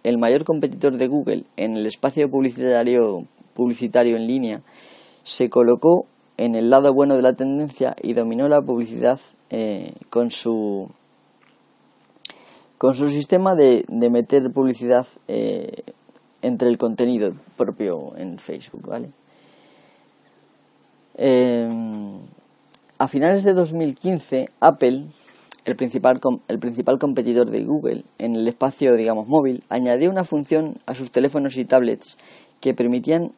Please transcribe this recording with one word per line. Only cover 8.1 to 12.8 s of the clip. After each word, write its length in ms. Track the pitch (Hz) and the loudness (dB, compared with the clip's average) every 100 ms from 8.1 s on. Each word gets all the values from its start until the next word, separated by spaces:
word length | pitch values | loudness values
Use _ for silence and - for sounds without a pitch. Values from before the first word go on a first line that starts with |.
dominó 340 | 120 113 117 143 | -2 -2 0 2
la 120 | 147 | 2
publicidad 600 | 113 120 113 117 123 135 - _ - | 2 -2 -4 -2 0 0 -4 _ -10
eh, 420 | 113 110 98 87 - - | -6 -4 -6 -10 -16 -6
con 200 | 117 120 | -2 -2
su, 580 | - 117 113 104 98 98 - _ _ _ _ _ _ _ _ _ _ _ _ - - - - _ | -2 -4 -2 -2 -6 -8 -16 _ _ _ _ _ _ _ _ _ _ _ _ -18 -18 -20 -20 _
con 160 | - | -2